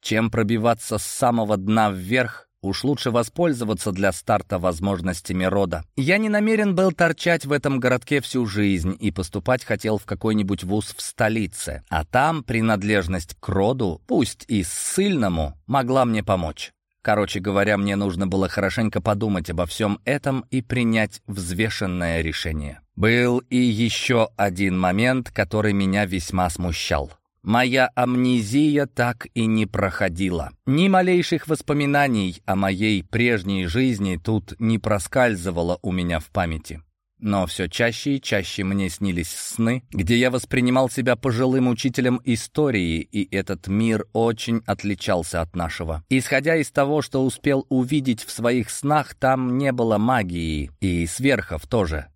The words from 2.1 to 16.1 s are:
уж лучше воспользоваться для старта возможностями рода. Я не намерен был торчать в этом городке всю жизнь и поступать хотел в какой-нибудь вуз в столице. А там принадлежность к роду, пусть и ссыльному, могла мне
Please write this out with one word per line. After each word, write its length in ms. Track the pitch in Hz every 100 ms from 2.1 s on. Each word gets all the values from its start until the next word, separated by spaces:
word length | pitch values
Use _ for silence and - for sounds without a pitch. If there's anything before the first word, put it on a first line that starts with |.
| 127 117 - - _
уж 240 | 95 95
лучше 260 | 127 143 131
воспользоваться 800 | 117 120 - 175 127 110 104 -
для 220 | 92 98
старта 460 | 90 - 104 - 95
возможностями 880 | 92 80 98 95 92 87 - 92
рода. 400 | 92 98 95 85 - -
Я 220 | 135 196
не 100 | 220
намерен 460 | 208 214 220 208
был 180 | 180 190
торчать 540 | 170 170 165 175 165 139
в 60 |
этом 280 | 143 143 135
городке 400 | 123 127 - 143
всю 240 | - 131
жизнь 500 | 117 98 104 95 85 90
и 100 | 107
поступать 520 | 90 90 104 95 127
хотел 320 | - 107 110 107
в 80 |
какой-нибудь 600 | - 101 113 107 98 101
вуз 280 | 90 104 -
в 60 | -
столице. 840 | - - 110 95 95 - - 73 -
А 160 | 80
там 380 | 80 123 147 160
принадлежность 920 | 120 117 110 107 101 104 85 92 - -
к 80 | -
роду, 540 | 95 101 127 104 80 -
пусть 380 | 220 120 - -
и 160 | 110
ссыльному, 920 | 85 - - - 202 170 101 82 73 - -
могла 380 | 135 120 131
мне 180 | 123